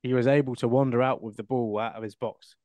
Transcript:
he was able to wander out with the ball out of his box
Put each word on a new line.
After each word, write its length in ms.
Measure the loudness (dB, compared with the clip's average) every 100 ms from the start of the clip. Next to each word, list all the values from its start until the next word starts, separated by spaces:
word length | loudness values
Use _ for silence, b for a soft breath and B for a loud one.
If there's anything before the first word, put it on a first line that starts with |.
he 100 | 2
was 120 | 2 4
able 300 | 4 2 -2
to 100 | 2
wander 340 | 2 2 2
out 220 | 2 0
with 140 | -6 -12
the 80 |
ball 340 | -6 -4 -2 -2
out 160 | -4
of 80 | -6
his 140 | -12 -8
box 400 | -8 -8 -20 _